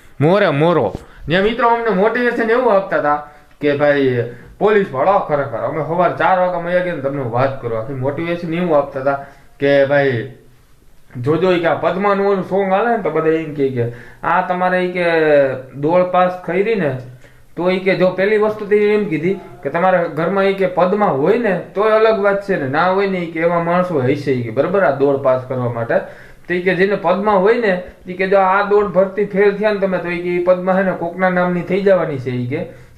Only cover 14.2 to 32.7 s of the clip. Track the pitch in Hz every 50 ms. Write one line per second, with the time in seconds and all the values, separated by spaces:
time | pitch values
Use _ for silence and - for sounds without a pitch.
14.2 | - 156 170 185 190 185 180 180 180 185 185 185 180 180 180 180 175 170 165 160
15.2 | 156 156 147 143 139 131 127 123 - - 127 135 143 156 175 180 180 180 180 180
16.2 | 185 180 180 - - 170 170 190 202 226 226 196 160 139 127 123 - - - -
17.2 | - - - - - - - 156 170 185 185 190 190 190 175 160 180 185 180 185
18.2 | 196 208 214 208 214 214 214 214 208 185 208 208 208 208 214 214 202 165 160 147
19.2 | 160 185 196 - - - - - - 143 139 170 185 185 185 175 170 165 147 151
20.2 | 170 175 196 196 196 196 190 185 185 180 - 165 180 185 208 208 208 180 143 131
21.2 | 147 180 226 247 240 202 180 165 - - - 190 214 220 214 220 220 220 208 196
22.2 | 202 202 196 196 - - 185 160 139 127 135 156 175 185 185 196 202 190 190 180
23.2 | 170 165 165 160 170 175 175 170 165 170 175 180 180 180 165 139 123 127 147 143
24.2 | - 143 131 123 117 113 107 135 156 175 185 196 185 151 135 135 139 143 139 131
25.2 | 131 131 131 127 123 - 135 127 123 117 107 117 113 117 165 196 - - - -
26.2 | - - - - - - 175 180 175 190 175 170 190 202 202 - - 165 185 196
27.2 | 202 214 208 185 185 214 240 240 233 202 180 180 - - - - - 180 180 185
28.2 | 190 185 196 196 190 185 190 202 202 196 202 208 208 196 160 180 196 190 - 214
29.2 | 202 - - 185 208 202 190 180 214 214 208 190 196 190 185 170 170 175 175 175
30.2 | 175 180 175 175 175 180 185 180 180 190 185 190 196 185 170 - 170 170 185 185
31.2 | 190 185 180 180 180 180 180 175 165 - 180 196 190 196 190 175 160 156 147 123
32.2 | 120 131 123 123 123 123 143 170 190 -